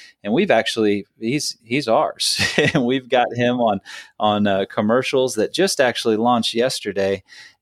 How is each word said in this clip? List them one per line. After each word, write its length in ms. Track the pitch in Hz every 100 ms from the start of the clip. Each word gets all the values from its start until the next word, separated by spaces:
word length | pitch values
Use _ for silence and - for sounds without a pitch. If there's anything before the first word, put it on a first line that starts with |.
| - _
and 100 | 101
we've 160 | 123 202
actually, 560 | 113 110 - 107 101 95 -
he's, 400 | 113 147 - -
he's 240 | 110 131 127
ours, 540 | 120 131 - - - - -
<laughs> 160 | -
and 140 | 147 120
we've 200 | 131 127
got 200 | 127 120 120
him 240 | 120 123
on, 220 | 117 98 - - - -
on, 280 | 107 104 104
uh, 180 | 98 95
commercials 680 | - 107 120 131 135 127 110
that 180 | 101
just 260 | - 190 -
actually 380 | 127 113 120 107
launched 380 | 120 120 110 113
yesterday, 640 | 127 - 107 98 98 98 - - - _